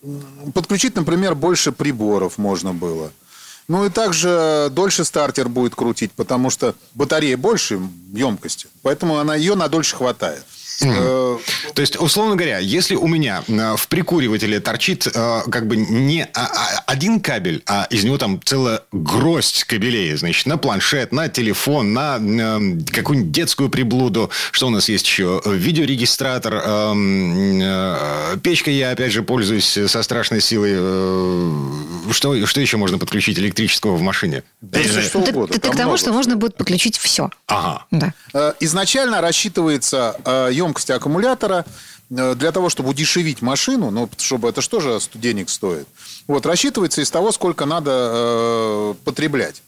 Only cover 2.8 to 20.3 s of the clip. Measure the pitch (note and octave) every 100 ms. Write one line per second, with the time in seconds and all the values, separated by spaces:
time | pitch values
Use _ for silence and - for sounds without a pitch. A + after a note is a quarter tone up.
2.8 | F2 D#2+ D#2 - _ - - - - E3+
3.8 | G3+ G3+ A3 E3 F3 F3 D#3+ D3+ D3 C3
4.8 | G3 - D#3+ E3 D3 C3 B2 A#2+ A#2+ -
5.8 | A#2 A2+ G#2+ - A2+ B2+ B2+ - B2 -
6.8 | - A#2 C#3 D#3 D3+ B2+ E3 A#3 - G2+
7.8 | F#2 F2 F2+ G2+ C3 G2+ E2 - - _
8.8 | C3 C#3+ F3 D3+ D3+ D3+ E3 G3+ D#3 D#3+
9.8 | D3 - B2+ A#2+ F2+ D2 - - - -
10.8 | C#3 B2 B2+ C3 B2+ A#2+ - - - -
11.8 | C#3+ - D#3+ G3+ A3 G3+ E3+ G2+ F#2+ D3
12.8 | F#3 G3 E3 E3 C#3 F#2+ - G#2+ A2 G#2+
13.8 | - E3 F3 F3 B2+ G#2+ G#2+ G#2 - A2+
14.8 | G3 F3+ - A#2 A#2 A2+ - A#2+ A2+ A2+
15.8 | G#2+ A2+ C3+ D#3+ C#3 - B2 - - -
16.8 | - C3+ F3 A3+ - A#2+ F2+ D#2 - G2+
17.8 | F#2+ A2+ G2+ C#3 A2+ F#2 - C3+ B2+ A2
18.8 | - G2 D#2 G#2+ D3 E3 - - - A2+
19.8 | A2+ A#2 F2 D2+ E2+